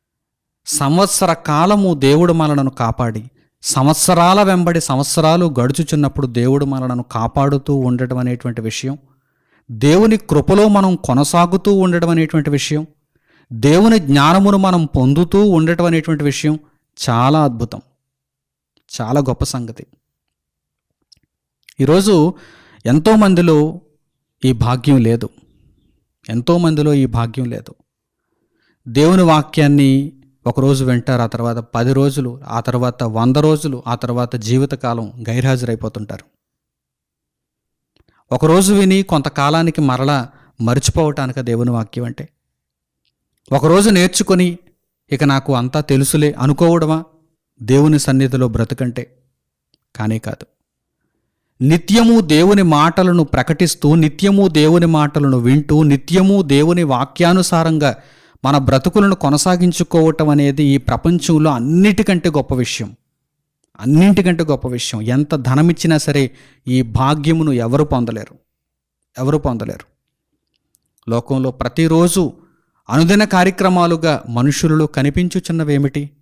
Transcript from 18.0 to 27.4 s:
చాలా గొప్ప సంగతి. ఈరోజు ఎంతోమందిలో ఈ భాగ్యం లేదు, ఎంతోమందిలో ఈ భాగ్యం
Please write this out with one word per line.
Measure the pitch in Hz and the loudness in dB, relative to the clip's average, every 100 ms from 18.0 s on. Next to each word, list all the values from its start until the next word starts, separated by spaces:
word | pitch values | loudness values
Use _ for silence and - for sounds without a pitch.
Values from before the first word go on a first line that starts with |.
| _ _ _ _ _ _ _ _ _ - | _ _ _ _ _ _ _ _ _ -10
చాలా | 113 135 | -4 -2
గొప్ప | 135 117 | -2 -4
సంగతి. | - 127 117 113 - _ _ _ _ _ _ _ _ _ _ _ _ _ _ _ _ _ _ - | -6 -6 -10 -14 -20 _ _ _ _ _ _ _ _ _ _ _ _ _ _ _ _ _ _ -4
ఈరోజు | 135 175 202 180 160 - - _ _ _ 117 | 0 2 2 2 0 -2 -14 _ _ _ -2
ఎంతోమందిలో | 143 185 220 202 175 175 151 151 175 - _ _ _ _ _ | 0 2 4 4 2 2 2 0 -4 -18 _ _ _ _ _
ఈ | 131 | -2
భాగ్యం | 120 120 123 143 135 | 0 -2 -2 2 2
లేదు, | 113 117 107 - _ _ _ _ _ _ _ _ - | 2 0 -4 -14 _ _ _ _ _ _ _ _ -10
ఎంతోమందిలో | 113 120 175 170 151 151 | -4 0 0 0 0 0
ఈ | 143 131 | 0 0
భాగ్యం | 117 113 113 | -2 -4 -6